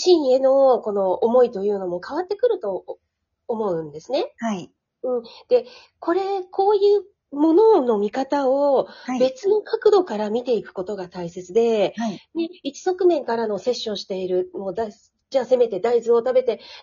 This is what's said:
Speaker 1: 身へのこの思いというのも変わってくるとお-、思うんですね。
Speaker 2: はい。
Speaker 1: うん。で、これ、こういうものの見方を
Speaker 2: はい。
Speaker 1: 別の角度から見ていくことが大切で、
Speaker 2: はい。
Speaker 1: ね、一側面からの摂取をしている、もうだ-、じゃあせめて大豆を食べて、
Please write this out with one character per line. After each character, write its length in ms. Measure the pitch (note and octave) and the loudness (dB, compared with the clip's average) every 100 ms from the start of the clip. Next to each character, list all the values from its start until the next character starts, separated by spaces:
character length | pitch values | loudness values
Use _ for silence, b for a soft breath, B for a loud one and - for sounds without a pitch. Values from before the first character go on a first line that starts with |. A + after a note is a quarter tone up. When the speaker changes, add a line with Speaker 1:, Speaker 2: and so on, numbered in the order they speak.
Speaker 1:
身 300 | F4+ E4+ C4+ | 4 4 4
へ 60 | B3+ | 2
の 400 | C4 C4+ C4+ A#3 | 4 4 4 4
こ 140 | A3+ | 0
の 200 | G3+ F#3+ | -2 0
思 300 | F3+ A3+ B3 | 0 2 4
い 80 | A#3+ | 2
と 120 | G#3+ | 0
い 60 | G3+ | -4
う 100 | G3+ | -4
の 80 | F#3 | -4
も 140 | F3 F3+ | -8 -8
変 120 | C#4+ | -8
わ 60 | |
っ 40 | F4+ | -6
て 80 | G#4 | -2
く 120 | B4 | 0
る 100 | G#4 | 0
と 140 | G3+ | -4
お-、 260 | F3+ - - _ _ _ _ - | -8 -10 -18 _ _ _ _ -8
思 240 | A3 G#3 | -4 -2
う 120 | E3 | -4
ん 80 | D#3 | -6
で 100 | D3+ | -14
す 100 | - | -6
ね。 220 | C#4 C5+ - | -4 -4 -6
Speaker 2:
は 160 | A#3 F#3+ | -6 -6
い。 160 | - _ _ _ | -10 _ _ _
Speaker 1:
う 160 | C4 B3 | -6 -6
ん。 40 | A#3 B - | -8 B 0
で、 180 | B3 A#3+ B B _ | 0 0 B B _
こ 140 | - | -4
れ、 300 | F4 G4 G4 F#4 | -4 -2 -6 -8
こ 180 | - G4 | -2 2
う 60 | G#4 | 4
い 40 | G4+ G4+ | 4 2
う 60 | - _ _ | -2 _ _
も 220 | C#4+ D#4+ | 0 2
の 280 | E4 A4+ G4+ | 6 6 6
の 160 | B3 G#3 | 4 0
見 140 | G#3 | -2
方 380 | C4 C4+ C#4+ C4 | -4 -2 0 0
を 360 | C#4 C#4+ C#4 C#4 | 2 2 2 0
Speaker 2:
は 300 | - - B3+ | -8 -8 0
い。 40 | |
Speaker 1:
別 280 | B3+ - G4 | 0 0 0
の 140 | G#4+ | 0
角 300 | - A4 G#4+ | -2 0 4
度 120 | G4+ | 4
か 140 | F4+ G#3 | 2 -4
ら 120 | G#3 | -4
見 140 | A#3 | -4
て 120 | B3 A3 | -2 -4
い 80 | |
く 100 | - | -4
こ 100 | - | -10
と 120 | F#3 G3+ | -8 -8
が 120 | F#3 | -10
大 220 | F#3 E3+ | -10 -10
切 240 | F#3 F3+ | -12 -4
で、 400 | G3+ A#3 A3 F#3 - | 0 2 2 0 -2
Speaker 2:
は 140 | A3+ | -6
い。 100 | F3+ _ D#4+ | -8 _ -6
Speaker 1:
ね、 140 | E4 F4+ | -6 -8
一 180 | C4+ - | -14 -6
側 240 | F#4 F4+ F4+ | -4 -2 0
面 200 | D#4 A#3+ | -2 -2
か 100 | A#3 | -4
ら 120 | A3 | -4
の 100 | G3 | -4
摂 240 | B3+ A#3+ A3 | -4 -6 -6
取 60 | |
を 20 | G3 | -10
し 100 | - | -8
て 120 | F#3+ | -8
い 100 | F#3 | -2
る、 220 | F#3 F#3 | -2 -4
も 180 | - G3 | -8 -8
う 20 | |
だ-、 140 | F#3 A3 - _ _ _ | -6 -8 -10 _ _ _
じ 80 | C4+ | -4
ゃ 60 | |
あ 20 | A#3+ | 0
せ 120 | B3+ | 2
め 100 | A#3 | 2
て 120 | F#3+ | 0
大 220 | A#3 A#3+ | 0 0
豆 120 | A3+ | 2
を 60 | A#3 | 2
食 140 | A#3+ | 2
べ 100 | B3+ | 0
て、 160 | B3+ A3 B B | 0 -4 B B